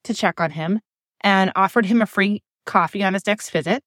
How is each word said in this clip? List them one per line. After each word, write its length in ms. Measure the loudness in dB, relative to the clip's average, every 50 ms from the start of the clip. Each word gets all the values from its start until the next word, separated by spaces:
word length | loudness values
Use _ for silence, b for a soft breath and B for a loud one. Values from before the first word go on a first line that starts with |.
| _
to 100 | -8 -6
check 280 | -2 -2 -2 0 0
on 100 | -4 -4
him 300 | -4 -4 -4 -2 -2 -4 -4 _ _ _ _ _ _ -2
and 320 | 0 2 4 4 2 2 2
offered 300 | 0 0 2 2 0 2
him 160 | 2 2 2
a 40 | 2
free 380 | 0 0 0 0 0 -2 -4 _ _ _ _ -10
coffee 360 | -2 0 0 0 0 -2 -2
on 120 | -2 0 0
his 120 | -2 -2
next 260 | -2 -4 -4 -4 -6
visit. 300 | -4 -4 -2 -2 -4 -4 _